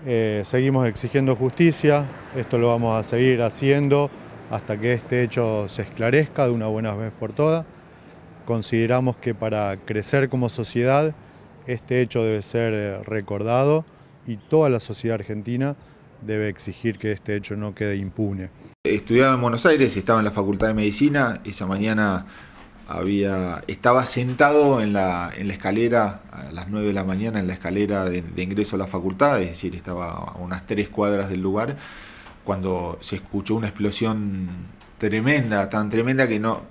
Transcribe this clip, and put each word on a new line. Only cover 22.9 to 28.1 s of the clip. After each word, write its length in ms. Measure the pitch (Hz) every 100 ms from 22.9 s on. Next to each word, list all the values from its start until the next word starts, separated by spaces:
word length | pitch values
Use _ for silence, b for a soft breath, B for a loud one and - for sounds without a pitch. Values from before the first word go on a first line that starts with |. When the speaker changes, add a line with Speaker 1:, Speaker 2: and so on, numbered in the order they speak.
| 82 90 101 98 95 92 82 -
Speaker 2:
estaba 360 | 98 123 127
sentado 800 | 123 - 123 127 147 147 143 131
en 100 | 107
la, 400 | 101 95 87 87
en 140 | - 98
la 60 |
escalera 680 | 90 95 101 117 117 104 - -
a 220 | - 67
las 160 | 80 87
nueve 200 | 107 104
de 40 |
la 120 | 101
mañana, 360 | 95 95 110 110
en 60 | 90
la 80 |
escalera 500 | 92 95 95 104 101
de, 160 | 95